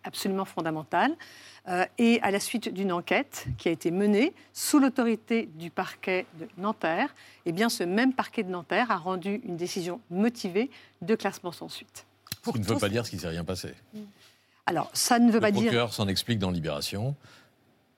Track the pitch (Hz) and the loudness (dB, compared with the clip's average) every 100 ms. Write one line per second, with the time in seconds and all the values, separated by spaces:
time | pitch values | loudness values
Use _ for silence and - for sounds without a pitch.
0 | 185 - 202 190 190 - 160 156 151 175 | -12 -6 -2 -2 -4 -4 -4 -4 -2 2
1 | 247 339 - - - - - 180 185 - | 2 0 -10 -20 -20 -16 -4 -2 -2 2
2 | 233 233 202 202 - 220 208 185 196 175 | 4 4 2 0 -2 -6 -6 -2 -2 0
3 | - 190 - - - - 180 165 170 185 | 0 0 0 -8 -8 -2 -2 0 0 2
4 | 208 202 311 - - - - 302 269 254 | 4 4 2 -2 -16 -8 2 4 6 4
5 | 233 214 - 226 170 156 170 - 185 - | 0 0 0 -2 -2 -8 -8 -6 -6 -6
6 | 196 185 - 160 160 - 202 220 165 170 | -2 -2 -4 -12 -14 -6 -4 -2 -2 0
7 | 277 - - - - 175 226 - 175 202 | -2 -6 -20 -10 -4 0 0 0 0 2
8 | 262 - - - 185 180 160 185 240 190 | 2 2 -4 -4 -4 -4 -2 0 2 0
9 | 175 185 196 208 - 170 175 190 175 175 | -2 -2 -2 -4 -4 -6 -4 -4 -4 -6
10 | - 180 233 240 190 185 269 - - - | -4 0 0 0 -2 -2 -2 -6 -20 -8
11 | 175 220 196 - 180 - 165 - - - | -2 0 -2 -4 -10 -10 -12 -14 -16 -20
12 | - _ - - 233 120 95 180 101 113 | -20 _ -16 -10 -4 -2 0 0 0 -2
13 | 110 95 - 120 82 90 143 - _ 214 | -4 -6 -6 -6 -4 -6 -8 -14 _ -16
14 | 202 - - _ _ _ - 165 - - | -16 -20 -20 _ _ _ -2 -2 -2 -2
15 | - 240 240 220 - 202 - 120 117 - | 2 6 8 6 4 4 4 2 2 0
16 | 98 92 - 110 92 90 78 73 - 98 | 0 0 0 0 0 -2 -2 -4 -4 -4
17 | 127 143 - - _ _ _ _ _ | -4 -6 -12 -20 _ _ _ _ _